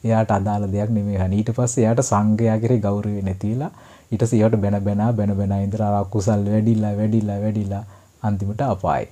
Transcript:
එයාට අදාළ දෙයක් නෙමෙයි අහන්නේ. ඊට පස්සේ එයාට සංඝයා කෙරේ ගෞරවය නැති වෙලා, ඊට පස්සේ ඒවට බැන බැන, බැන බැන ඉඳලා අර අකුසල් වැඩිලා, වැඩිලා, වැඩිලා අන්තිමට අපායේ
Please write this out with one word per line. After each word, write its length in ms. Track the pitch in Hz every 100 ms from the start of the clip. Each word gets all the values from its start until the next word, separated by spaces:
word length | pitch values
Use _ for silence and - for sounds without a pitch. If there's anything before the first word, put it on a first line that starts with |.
එයාට 300 | 117 113 110
අදාළ 380 | 104 98 104 101
දෙයක් 220 | 101 104
නෙමෙයි 280 | 113 101 98
අහන්නේ. 200 | 92 101
ඊට 120 | 107
පස්සේ 320 | 113 123 -
එයාට 180 | 110 117
සංඝයා 540 | 135 104 107 107 117 110
කෙරේ 180 | 113 123
ගෞරවය 440 | 101 101 104 104
නැති 280 | 98 95 104
වෙලා, 220 | 117 151 - - - _
ඊට 160 | 110
පස්සේ 200 | 113 117
ඒවට 180 | 110 110
බැන 180 | 101 101
බැන, 220 | 101 101 110
බැන 180 | 117 104
බැන 220 | 98 98 98
ඉඳලා 280 | 98 107 107
අර 80 | 101
අකුසල් 460 | 98 110 98 104
වැඩිලා, 500 | 101 107 107 113 107 104
වැඩිලා, 440 | 107 110 104 101
වැඩිලා 420 | 107 104 98 98 107 - - _
අන්තිමට 420 | 113 101 98 104
අපායේ 480 | 139 98 90 71 -